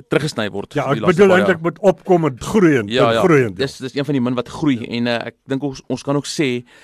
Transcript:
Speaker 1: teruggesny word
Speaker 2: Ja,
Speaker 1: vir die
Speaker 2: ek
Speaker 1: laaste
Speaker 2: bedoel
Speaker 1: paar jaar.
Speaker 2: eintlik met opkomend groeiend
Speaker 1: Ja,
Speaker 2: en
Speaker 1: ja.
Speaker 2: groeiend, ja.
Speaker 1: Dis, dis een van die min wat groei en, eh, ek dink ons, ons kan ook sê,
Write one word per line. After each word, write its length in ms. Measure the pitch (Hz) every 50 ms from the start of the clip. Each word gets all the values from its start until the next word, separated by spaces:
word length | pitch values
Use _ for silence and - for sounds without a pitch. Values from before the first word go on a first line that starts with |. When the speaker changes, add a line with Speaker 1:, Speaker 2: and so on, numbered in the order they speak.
| - -
Speaker 1:
teruggesny 420 | - 151 135 151 - - 107 101
word 220 | 98 98 98 - -
Speaker 2:
Ja, 140 | 143 127 131
Speaker 1:
vir 80 | 143
die 60 | -
Speaker 2:
ek 40 | 104
Speaker 1:
laaste 100 | - 175
Speaker 2:
bedoel 120 | 160 202 196
Speaker 1:
paar 80 | 185 180
jaar. 100 | 196 -
Speaker 2:
eintlik 140 | 180 160
met 180 | 160 196 - -
opkomend 600 | - 190 180 - - - 185 170 160 147 127 110
groeiend 480 | - - 185 220 190 160 147 123 104 101
Speaker 1:
Ja, 180 | 113 127 123 117
Speaker 2:
en 60 | 113
Speaker 1:
ja. 80 | 113
Speaker 2:
groeiend, 360 | 104 - 160 139 127 110 92 87
ja. 80 | 131
Speaker 1:
Dis, 120 | 135 - -
dis 180 | 131 127 -
een 80 | 139 139
van 100 | 147 147
die 80 | 135
min 140 | 120 123 127
wat 140 | 120 120 -
groei 360 | - - 160 147 135 110 117
en, 220 | - 107 120 120 120
eh, 200 | 120 117 - 120
ek 80 | - _ _ -
dink 160 | 135 135 139
ons, 180 | 143 135 - - -
ons 160 | 131 123 -
kan 120 | - 143
ook 100 | 143 139
sê, 400 | - - - 156 131 120 123 120 _ - -